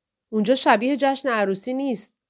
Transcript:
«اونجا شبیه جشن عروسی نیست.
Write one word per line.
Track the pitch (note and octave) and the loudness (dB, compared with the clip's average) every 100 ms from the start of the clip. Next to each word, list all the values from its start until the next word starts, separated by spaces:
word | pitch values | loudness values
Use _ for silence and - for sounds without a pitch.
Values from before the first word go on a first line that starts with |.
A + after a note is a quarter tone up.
| _ _ _ | _ _ _
«اونجا | G#3+ G#3 | -2 2
شبیه | C4+ D4+ A3 A#3+ C#4+ | 2 4 2 2 0
جشن | C4+ C4+ C4+ | 0 0 -2
عروسی | A3+ G3 F#3+ B3 | 0 0 -2 -4
نیست. | C4 C#4 G#3 - _ _ | -4 -4 -4 -8 _ _